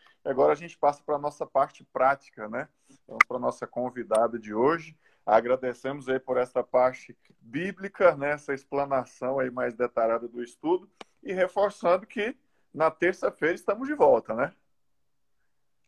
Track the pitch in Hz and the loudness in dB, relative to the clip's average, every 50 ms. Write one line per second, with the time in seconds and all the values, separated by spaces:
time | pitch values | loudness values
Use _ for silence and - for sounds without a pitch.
0 | _ _ _ _ - 143 135 143 143 151 151 147 170 170 - - - 143 147 - | _ _ _ _ -6 -2 2 4 4 4 4 2 -4 -14 -6 0 0 0 0 0
1 | _ - 147 143 147 147 - - 156 - - 135 139 147 - - - _ - 127 | _ -4 -4 -4 -4 -6 -8 -8 -8 -2 0 0 0 0 -4 -14 -16 _ -2 2
2 | 127 131 139 - _ _ _ - 107 107 113 123 143 - _ _ _ _ _ _ | 2 2 2 0 _ _ _ -12 -10 -8 -8 -8 -8 -10 _ _ _ _ _ _
3 | _ - 123 107 - - 123 127 123 123 - - 127 - - 120 123 127 123 123 | _ -8 -4 -4 -4 -4 -4 -6 -6 -6 -6 -8 -10 -10 -8 -8 -8 -8 -8 -10
4 | 113 98 107 107 117 113 117 117 107 107 107 110 123 147 165 165 156 160 156 _ | -6 -2 0 0 0 -2 -4 -8 -10 -6 -2 0 0 0 0 -2 -6 -14 -20 _
5 | _ _ _ _ - 110 107 113 117 120 127 131 127 127 117 - - 131 143 147 | _ _ _ _ -2 2 2 2 2 0 -2 -2 -2 -6 -8 -6 -8 -8 -8 -6
6 | 131 120 - 160 - - 127 123 123 - - 127 117 - - 127 127 127 127 - | -4 -4 -4 -4 -2 -2 -2 -2 -2 -2 -2 -4 -2 0 2 2 2 2 0 -4
7 | - - - _ _ _ _ _ - 113 113 160 175 196 185 185 190 196 - - | -14 -20 -20 _ _ _ _ _ -14 -8 -6 -6 -6 -6 -8 -10 -12 -8 0 4
8 | 202 175 156 143 139 147 147 143 - - 139 131 - - 139 139 139 139 139 131 | 4 4 4 4 0 -2 -4 -4 -4 -6 -8 -8 -6 -6 -4 -4 -2 0 -2 -2
9 | 117 - - - 127 127 135 139 131 127 123 127 123 120 113 117 123 120 - 120 | -2 -4 -8 -6 -4 -2 -2 -2 -2 -2 -4 -4 -4 -4 -2 -2 -2 -2 0 2
10 | 117 113 113 117 117 117 117 120 120 117 - _ - 156 180 180 190 - _ - | 2 2 2 0 -4 -6 -10 -10 -10 -10 -10 _ -2 -2 -2 -2 -2 -8 _ -20
11 | - _ _ _ - - 190 185 185 185 - 208 202 202 202 - - 175 180 185 | -20 _ _ _ -10 -6 -2 0 0 0 2 0 0 0 0 0 2 2 2 2
12 | 214 - - 233 208 233 - _ _ _ _ _ _ _ - 143 160 160 156 - | 0 -4 -6 -4 -4 -4 -6 _ _ _ _ _ _ _ -2 0 0 0 2 0
13 | 170 180 185 - - - - - 151 160 180 214 - - 202 220 262 277 302 - | 0 0 0 0 -4 -4 -2 -2 -2 -2 -2 -2 -2 -4 -4 -4 -4 -4 0 4
14 | 165 143 127 113 - - 110 117 135 170 - _ _ _ _ _ _ _ _ _ | 6 6 6 4 2 -2 -4 -2 -4 -4 -6 _ _ _ _ _ _ _ _ _
15 | _ _ _ _ _ _ _ _ _ _ _ _ _ _ _ _ _ | _ _ _ _ _ _ _ _ _ _ _ _ _ _ _ _ _